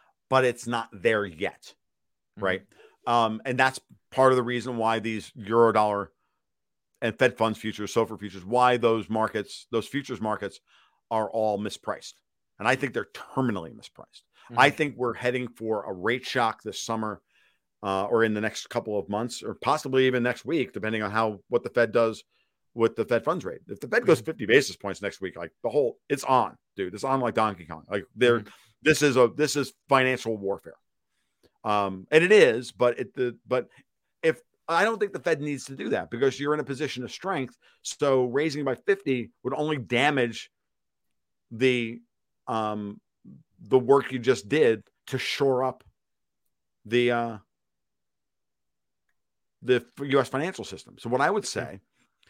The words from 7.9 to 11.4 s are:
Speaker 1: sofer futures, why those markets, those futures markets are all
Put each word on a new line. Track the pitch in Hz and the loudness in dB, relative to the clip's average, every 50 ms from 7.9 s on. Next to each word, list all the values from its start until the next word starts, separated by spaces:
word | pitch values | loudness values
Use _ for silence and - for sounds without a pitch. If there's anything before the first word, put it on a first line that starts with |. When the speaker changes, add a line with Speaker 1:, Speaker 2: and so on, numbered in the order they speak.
| - | 0
Speaker 1:
sofer | 117 113 - 110 90 | 0 0 0 -4 -10
futures, | 101 101 90 98 85 | -12 -14 -14 -14 -10
why | 95 117 123 123 123 123 120 | -4 2 4 4 4 4 4
those | 120 117 113 113 101 - | 4 2 2 2 -2 -2
markets, | 113 110 110 107 - 107 101 - - - - _ | -2 -2 -2 0 -2 -4 -6 -6 -12 -18 -12 _
those | 117 113 104 | -4 -4 -4
futures | - - 143 135 - 123 90 | -4 -8 -8 -8 -8 -8 -6
markets | 107 107 104 98 104 95 - - _ _ _ _ _ _ _ _ _ _ | -4 -4 -4 -4 -6 -10 -10 -14 _ _ _ _ _ _ _ _ _ _
are | 113 110 107 98 | -2 -2 -2 -2
all | - 113 | -2 -2